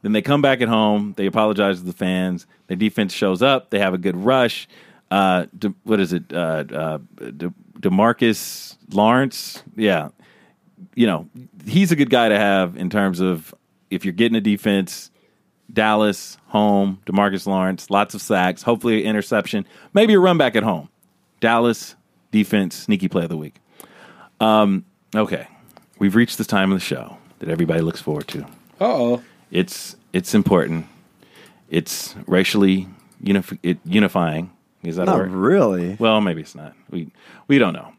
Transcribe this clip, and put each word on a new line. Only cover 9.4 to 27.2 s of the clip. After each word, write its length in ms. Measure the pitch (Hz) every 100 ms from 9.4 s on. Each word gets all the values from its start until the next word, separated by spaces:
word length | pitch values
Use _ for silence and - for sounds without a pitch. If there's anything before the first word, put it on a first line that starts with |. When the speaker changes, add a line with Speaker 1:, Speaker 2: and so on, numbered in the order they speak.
| - - - -
Speaker 1:
Yeah. 320 | 107 87 73 _ _ _ _ _ _ _ -
You 120 | - 117
know, 200 | 82 85 - 127 - 101
he's 260 | 151 190
a 40 | 160
good 120 | 139
guy 220 | 123 113
to 80 | 104
have 380 | 104 98 92 87
in 100 | 92
terms 320 | 104 98 87
of 340 | 92 85 - - _ _ _
if 140 | 92 98
you're 60 |
getting 220 | 87 117 113
a 40 |
defense, 720 | 104 104 107 98 92 - - _ _ _ _ _ _
Dallas, 640 | 117 107 107 107 98 - - _
home, 540 | 107 104 101 98 95 -
DeMarcus 400 | 98 101 95 101
Lawrence, 440 | 95 92 92 -
lots 240 | 101 104
of 60 | 104
sacks, 400 | - 101 90 90
hopefully 400 | - 117 120 110
an 80 | 98
interception, 560 | 107 98 110 - 107 98 - -
maybe 220 | 196 220
a 40 | 208
run 180 | 180 170
back 180 | 135 113
at 60 |
home. 260 | 110 90 73 _ _ _ _ _
Dallas, 540 | 113 117 120 110 - - _ _ _
defense, 420 | 107 101 107 92 -
sneaky 320 | - 104 92
play 160 | 92
of 40 | 85
the 80 | 82
week. 180 | 76 _ _ _ - - - - - _
Um, 440 | 110 107 104 95 - _ _
okay. 320 | 107 107 90 - _ _ - _ _
We've 160 | 101 101
reached 220 | 117 -
the 60 |
time 280 | 107 101 95
of 60 | 95
the 60 |
show 340 | - 64 58 -